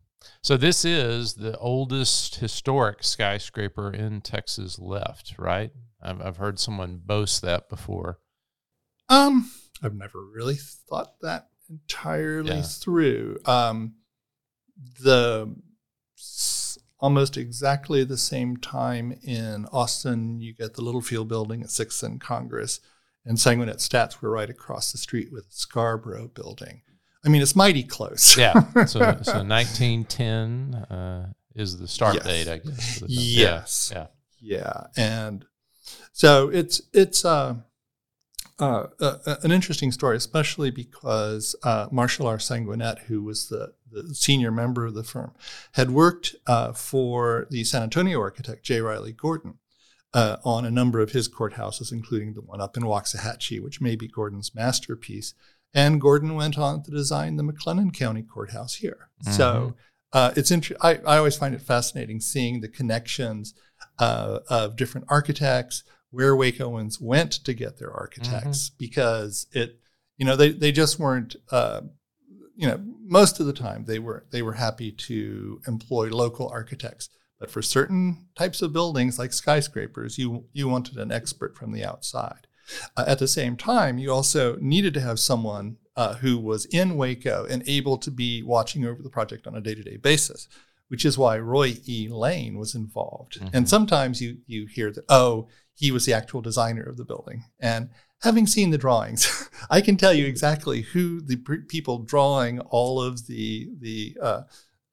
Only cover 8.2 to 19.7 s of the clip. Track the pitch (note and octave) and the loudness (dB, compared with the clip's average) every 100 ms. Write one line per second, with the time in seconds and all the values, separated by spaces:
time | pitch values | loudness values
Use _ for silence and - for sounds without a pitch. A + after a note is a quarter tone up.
8.2 | _ _ _ _ _ _ _ _ - C4 | _ _ _ _ _ _ _ _ 4 6
9.2 | C#4+ C4 B3 - _ - A2 G#2 G2+ - | 8 4 2 -6 _ -8 -8 -6 -12 -16
10.2 | G2 A2 A#2+ C#3+ - - _ D3+ - _ | -18 -8 -6 -6 -8 -20 _ -8 -8 _
11.2 | D#3+ D#3+ - _ _ D#3+ - - D#3 D#3 | -8 -8 -10 _ _ -20 -12 -10 -4 -4
12.2 | D#3 D#3 D#3 D3+ - - - F3 D3+ A#2 | -2 -4 -4 -4 -4 -6 0 2 4 2
13.2 | A2 - - B2 A#2+ A2 A2 - _ _ | -4 -4 2 4 2 0 -6 -12 _ _
14.2 | _ _ _ _ _ - B2+ - C3 B2+ | _ _ _ _ _ -20 -20 0 6 6
15.2 | A#2+ A2 G#2+ - - _ _ _ _ _ | 6 0 -4 -12 -18 _ _ _ _ _
16.2 | - - - - - - _ _ C#3 C#3+ | -16 -6 -4 -4 -6 -10 _ _ 2 4
17.2 | C#3 C3+ A#2+ A#2+ C#3 C#3 - D3 C3 B2+ | 2 0 -10 -4 -2 -2 0 0 0 0
18.2 | - C3 B2 B2 - C3+ A#2+ A#2+ A#2+ B2+ | -4 -2 -4 -6 -8 -4 -4 -4 -6 -10
19.2 | - A#2 A2+ G#2 G#2+ | -8 -6 -6 -8 -4